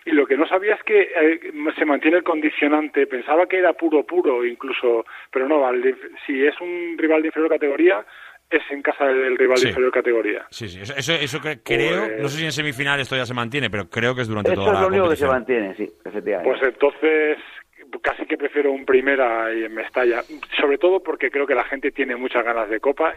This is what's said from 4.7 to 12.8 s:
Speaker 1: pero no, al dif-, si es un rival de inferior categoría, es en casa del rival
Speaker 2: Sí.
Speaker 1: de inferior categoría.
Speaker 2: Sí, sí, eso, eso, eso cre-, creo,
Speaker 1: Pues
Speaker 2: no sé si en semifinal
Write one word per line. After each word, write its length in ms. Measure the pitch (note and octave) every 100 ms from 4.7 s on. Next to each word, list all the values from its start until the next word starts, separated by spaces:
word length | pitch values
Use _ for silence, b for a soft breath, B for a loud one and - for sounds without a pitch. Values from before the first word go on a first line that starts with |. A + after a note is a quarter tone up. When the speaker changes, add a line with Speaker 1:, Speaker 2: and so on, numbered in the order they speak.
| B2 B2+ A#2 B B B
Speaker 1:
pero 160 | C3 C3
no, 180 | D3+ C3
al 160 | B2
dif-, 280 | B2+ B2+ - - -
si 200 | C3+ C#3+
es 80 | -
un 340 | F3 F3 E3+ D#3+
rival 260 | D#3+ D#3
de 40 | D#3
inferior 220 | D#3 D#3+
categoría, 540 | D#3 D3 C#3+ E3+ G3 - B B B _
es 120 | D#3+ -
en 120 | C#3+
casa 220 | C#3 - C#3
del 320 | C3 C3 B2
rival 200 | - B2+
Speaker 2:
Sí. 60 | B2+
Speaker 1:
de 40 |
inferior 200 | G2 B2+
categoría. 540 | B2+ B2 A#2 G#2+ G#2 -
Speaker 2:
Sí, 200 | - G#2+
sí, 100 | F2+
eso, 140 | G#2+ C#3+
eso, 160 | C3
eso 260 | E3 C#3+ D3
cre-, 200 | C#3+ C#3+
creo, 440 | - C#3 D3 F3+ A3
Speaker 1:
Pues 140 | -
Speaker 2:
no 80 | C#3
sé 80 | D3
si 80 | D#3+
en 80 |
semifinal 440 | C#3+ D3+ B2